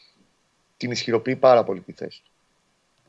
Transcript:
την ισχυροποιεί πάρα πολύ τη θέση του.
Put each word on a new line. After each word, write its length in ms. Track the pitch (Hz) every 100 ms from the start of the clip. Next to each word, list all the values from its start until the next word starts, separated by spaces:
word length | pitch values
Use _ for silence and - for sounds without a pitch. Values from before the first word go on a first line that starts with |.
| _ _ _ _ _ _ _ _
την 140 | 123
ισχυροποιεί 440 | 120 - 113 127 127
πάρα 280 | 131 120
πολύ 160 | 104 92
τη 120 | -
θέση 300 | - 78 -
του. 80 | _ _ _ _ _ _ _ _